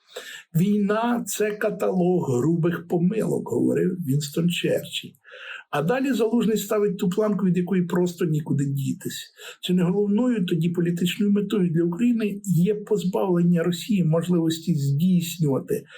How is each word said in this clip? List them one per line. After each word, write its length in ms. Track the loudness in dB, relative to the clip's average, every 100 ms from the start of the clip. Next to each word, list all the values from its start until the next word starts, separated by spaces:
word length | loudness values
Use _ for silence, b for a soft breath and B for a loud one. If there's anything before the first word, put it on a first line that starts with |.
| B B B B B
«Війна — 720 | 0 2 2 2 2 2 0 -2
це 240 | -2 -2
каталог 840 | 0 -2 0 0 2 2 2 2 2
грубих 500 | 2 2 0 -2 -2
помилок», — 600 | 0 2 2 0 -2 -2
говорив 420 | 0 2 2 0
Вінстон 580 | -2 -2 -2 -2 -2 0
Черчилль. 600 | 0 -2 -2 -4 -12 -12 _ B B B B B
А 120 | -4
далі 300 | 0 0 0
Залужний 440 | 0 2 2 2 0
ставить 420 | 0 0 0 0
ту 100 | -2
планку, 380 | 0 0 2 2
від 100 | 0
якої 260 | 2 0
просто 420 | 0 0 0 0
нікуди 400 | -2 -2 0 -2
дітись. 680 | 0 -2 -4 -4 -8 -10 -14 B B B
Чи 120 | -2
не 80 | 0
головною 640 | 2 0 0 2 2 0 0
тоді 220 | 0 0
політичною 640 | 0 -2 0 -2 0 2
метою 380 | 2 0 0 0
для 120 | 2
України 580 | 0 0 0 2 -2 -4
є 300 | -2 2 2
позбавлення 880 | 0 0 -2 0 0 0 2 4 4
Росії 420 | 2 -2 -2 0
можливості 680 | 2 2 2 2 2 -2 -2
здійснювати 1120 | 0 0 2 4 2 0 -2 0 0 -2 -6 -6